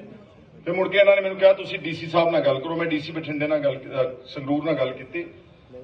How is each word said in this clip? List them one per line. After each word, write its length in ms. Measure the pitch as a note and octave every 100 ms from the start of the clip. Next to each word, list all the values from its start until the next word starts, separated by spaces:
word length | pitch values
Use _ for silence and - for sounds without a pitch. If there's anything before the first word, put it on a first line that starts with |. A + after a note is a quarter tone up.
| - - - - - - E3+
ਤੇ 60 |
ਮੁੜ 180 | F#3 F#3
ਕੇ 80 | G3+
ਇਹਨਾਂ 180 | G3+ G3
ਨੇ 60 |
ਮੈਨੂੰ 160 | F#3+ F#3+
ਕਿਹਾ, 160 | F#3+
"ਤੁਸੀਂ 260 | G3 - F#3
ਡੀ 140 | D#3
ਸੀ 140 | D3+ E3
ਸਾਹਿਬ 220 | E3+ E3+
ਨਾਲ 120 | E3+
ਗੱਲ 180 | C#3 -
ਕਰੋ।" 160 | E3 E3+
ਮੈਂ 100 | E3
ਡੀ 140 | D3+
ਸੀ 120 | D3
ਬਠਿੰਡੇ 360 | D#3+ D3+ D3+ D3+
ਨਾਲ 120 | D3+
ਗੱਲ 160 | C#3+ B2+
ਕੀ-, 140 | C#3
ਅਹ, 380 | C3+ B2+ - -
ਸੰਗਰੂਰ 360 | D3 C#3 D3
ਨਾਲ 100 | D#3+
ਗੱਲ 180 | C#3 B2+
ਕੀਤੀ। 340 | B2+ B2 E3+ E3 - - - - B2+